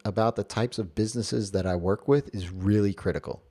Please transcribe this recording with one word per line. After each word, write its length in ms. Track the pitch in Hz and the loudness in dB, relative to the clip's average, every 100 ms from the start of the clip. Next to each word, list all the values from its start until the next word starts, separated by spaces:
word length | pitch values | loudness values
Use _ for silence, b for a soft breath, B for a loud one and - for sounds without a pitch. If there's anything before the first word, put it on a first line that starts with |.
about 320 | - 98 110 - | -4 2 2 0
the 80 | |
types 340 | 101 113 120 - | -4 -2 -2 -2
of 180 | 95 - | -4 -2
businesses 560 | 110 120 110 120 98 | -2 -2 -2 -2 0
that 140 | 98 92 | 0 0
I 120 | 90 | 0
work 320 | 90 104 - | 0 0 2
with 260 | 143 143 101 | 2 2 -6
is 160 | 87 | -8
really 420 | 92 95 104 101 | -2 2 4 4
critical. 480 | 98 95 - 71 64 - | 0 -2 -4 -6 -10 -14